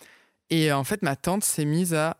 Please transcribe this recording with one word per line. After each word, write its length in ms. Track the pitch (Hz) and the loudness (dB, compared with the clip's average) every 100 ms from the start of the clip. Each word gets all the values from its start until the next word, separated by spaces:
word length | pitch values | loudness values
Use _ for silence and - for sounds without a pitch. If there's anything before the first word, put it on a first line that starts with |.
| - - _ _ - | -20 -20 _ _ -2
Et, 220 | 165 156 | 0 2
euh, 60 | 139 | 2
en 60 | |
fait, 180 | 131 208 | -2 -2
ma 140 | 165 139 | -2 -2
tante 300 | - 190 - | -2 -2 -2
s'est 200 | - 147 | -2 0
mise 280 | 156 180 | 0 0
à 240 | 160 156 | 0 -2